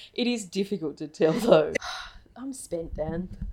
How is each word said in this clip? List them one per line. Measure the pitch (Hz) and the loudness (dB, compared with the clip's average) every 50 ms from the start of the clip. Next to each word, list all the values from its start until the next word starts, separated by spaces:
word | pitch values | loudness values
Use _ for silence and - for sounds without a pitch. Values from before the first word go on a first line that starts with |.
| - - - | -16 -12 -4
It | - 247 240 | -2 0 0
is | 240 226 202 | 0 -2 -4
difficult | 170 - 190 202 196 208 180 160 147 147 - | -4 -2 -2 -2 0 -2 -4 -2 -4 -4 -6
to | 156 147 | -10 -8
tell, | - - 170 160 | -2 2 4 4
though. | 165 233 208 233 185 156 147 - 78 - - - - - - | 4 4 6 8 8 8 8 4 0 -4 -4 -4 -8 -8 -10
<sighs> | - - - - - - | -14 -16 -20 -20 -20 -16
I'm | - 254 277 | -12 -10 -10
spent, | 262 - - - 175 165 165 - - - | -10 -10 -10 -8 -6 -6 -6 -6 -6 -6
Dan. | 151 160 160 170 185 185 - - - - | -4 -4 -4 -4 -6 -6 -8 -8 -8 -2